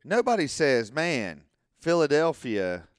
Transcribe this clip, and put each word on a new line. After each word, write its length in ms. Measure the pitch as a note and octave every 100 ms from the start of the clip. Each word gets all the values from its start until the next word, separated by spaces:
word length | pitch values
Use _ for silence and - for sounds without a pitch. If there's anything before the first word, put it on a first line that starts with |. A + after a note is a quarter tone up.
| C#3+
Nobody 420 | A3 A#3+ A3+ C#3+
says, 420 | - D3 B2 G#2+
"Man, 520 | C#3 E3+ C#3 G2 D2 - _ _ _ E3 E3+
Philadelphia," 880 | D3+ D3 E3 D3 B2+ G#2 F#2 F2+ -